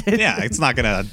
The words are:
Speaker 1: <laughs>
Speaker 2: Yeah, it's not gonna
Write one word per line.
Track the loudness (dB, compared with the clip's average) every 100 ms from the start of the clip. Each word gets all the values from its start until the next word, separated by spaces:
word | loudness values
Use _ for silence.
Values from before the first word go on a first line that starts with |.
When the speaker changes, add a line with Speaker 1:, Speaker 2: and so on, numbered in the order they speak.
Speaker 1:
<laughs> | 0
Speaker 2:
Yeah, | 2 2 0
it's | -4 0
not | 0 2
gonna | 0 0 -2